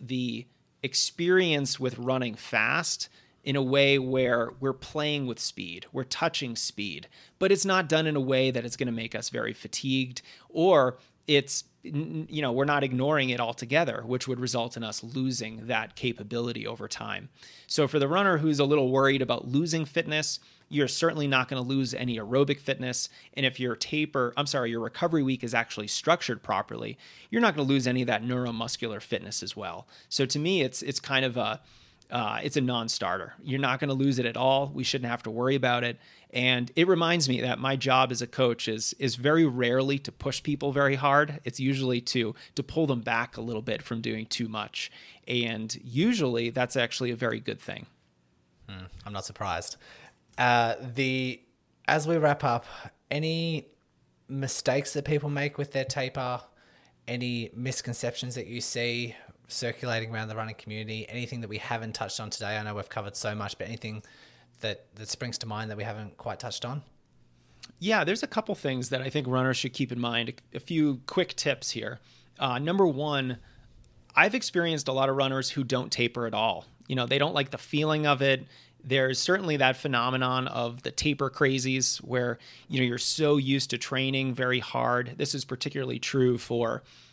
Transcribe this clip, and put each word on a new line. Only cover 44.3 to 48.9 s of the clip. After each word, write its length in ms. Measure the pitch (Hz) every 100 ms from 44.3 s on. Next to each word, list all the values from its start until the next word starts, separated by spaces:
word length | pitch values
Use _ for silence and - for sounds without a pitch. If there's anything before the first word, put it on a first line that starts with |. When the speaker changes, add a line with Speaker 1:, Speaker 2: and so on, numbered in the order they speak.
| - 117
Speaker 1:
much. 420 | 107 107 - - - - - -
And 500 | 123 117 110 110 -
usually 640 | 123 127 214 233 135 117 117
that's 280 | 127 123 135
actually 340 | 117 - 123
a 60 | 117
very 240 | 123 113
good 200 | 110 104
thing. 240 | - - - _ _ _ _ _ _ _ -
Speaker 2:
Hmm, 160 | 95 92